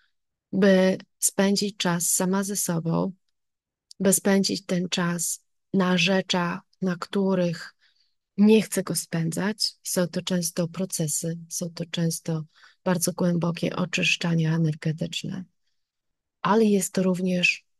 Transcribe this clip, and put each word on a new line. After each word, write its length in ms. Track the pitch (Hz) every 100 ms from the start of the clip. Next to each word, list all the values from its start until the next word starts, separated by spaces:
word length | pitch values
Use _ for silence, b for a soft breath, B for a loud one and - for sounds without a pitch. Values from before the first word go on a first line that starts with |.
| _ _ _ _ -
by 460 | 196 196 185 185 190 - -
spędzić 580 | - - 196 202 208 -
czas 340 | 180 175 -
sama 340 | - 185 196
ze 120 | 196 202
sobą, 560 | - 165 165 170 190 - _ _ _ _ _ _ _ -
by 120 | 196
spędzić 540 | 180 202 196 190 185 -
ten 220 | 180 180
czas 560 | - 175 175 - - _ _ _
na 240 | 196 180 180
rzeczach, 640 | 180 190 185 180 175 185 _ -
na 140 | 185 175
których 760 | - 202 190 185 175 165 - _ _ _ _ _ _ -
nie 260 | 208 220
chcę 200 | 208 190
go 120 | 185
spędzać. 800 | 165 - 165 165 165 190 220 - -
Są 260 | - 185 170
to 140 | 180
często 460 | 180 180 165 - 170
procesy, 680 | 170 190 - 156 - 165 170 165
są 220 | - 170
to 140 | 165 170
często 540 | - 165 - - 160 156 b b b 185
bardzo 260 | 175 175
głębokie 640 | - 180 170 170 170 - -
oczyszczania 800 | 180 - 160 - 170 165 156 165
energetyczne, 880 | 160 156 160 156 165 - - 190 180 _ _ _ _ _ _ _ _ _
ale 220 | 180 214
jest 300 | 214 196 -
to 80 | 190
również 640 | 185 175 185 180 175 - _